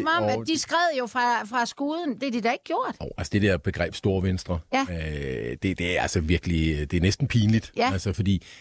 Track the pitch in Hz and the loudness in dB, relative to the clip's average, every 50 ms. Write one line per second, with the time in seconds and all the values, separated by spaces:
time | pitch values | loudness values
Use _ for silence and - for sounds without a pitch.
0 | 311 320 330 349 - 208 - - 226 311 320 277 - - 294 339 349 339 302 254 | 0 0 2 2 2 0 0 0 0 -2 -2 -2 -2 0 0 2 2 2 0 -2
1 | 247 214 - 254 240 240 240 220 214 202 240 247 233 - - - 277 285 311 339 | -4 -2 -2 0 2 2 2 0 -2 -2 -2 -2 -2 -2 -4 -4 -4 -2 -2 -2
2 | 349 294 220 214 269 277 220 240 196 233 262 - - - 320 440 508 - - - | -4 -4 -4 -4 -4 -2 -2 0 0 0 -2 -2 -4 -4 -2 -2 -2 -4 -6 -8
3 | - - - - 85 - - 101 101 101 92 85 - 98 85 - 87 82 85 - | -10 -10 -8 -8 -4 0 0 2 4 4 2 2 0 -2 -2 -2 -2 -4 -4 -2
4 | - 104 95 95 90 95 92 90 - - 90 85 - - - 262 269 - 87 82 | -2 0 0 2 2 0 0 -2 -2 -4 -4 -4 -4 -2 -2 -2 0 0 -4 -4
5 | 80 156 151 143 139 67 64 55 55 60 64 - - 95 90 - 85 87 90 76 | -4 -4 -4 -4 -4 -4 -4 -4 -6 -6 -6 -2 -2 -2 0 0 -2 -2 0 0
6 | - - - 95 78 78 87 80 - 90 85 80 80 80 78 73 76 71 - 87 | 0 0 0 0 2 4 2 2 2 2 2 2 2 2 2 0 -2 0 0 2
7 | 82 95 - - 135 - - 117 104 107 110 113 - - - - 226 247 - 92 | 2 2 2 2 0 2 4 4 4 6 4 4 2 -2 -2 0 0 0 0 -2
8 | - 104 90 - 92 98 98 87 - - - - | -2 -2 -2 0 2 2 0 0 -2 -6 -20 -16